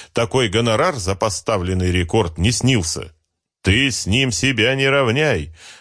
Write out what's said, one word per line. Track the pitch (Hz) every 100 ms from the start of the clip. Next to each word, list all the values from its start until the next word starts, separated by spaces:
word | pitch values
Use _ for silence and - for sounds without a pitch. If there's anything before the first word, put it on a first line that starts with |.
| -
такой | - 117 131 113
гонорар | 107 117 110 175 143
за | 90 95
поставленный | 110 - - 104 90 92 90
рекорд | 90 85 110 87 -
не | 98
снился. | 120 123 123 82 - 53 - _ _ _ _
Ты | - 110 135
с | - -
ним | 120 135
себя | 110 131 117 113 135
не | 135
равняй. | 139 127 131 156 95 76 - - -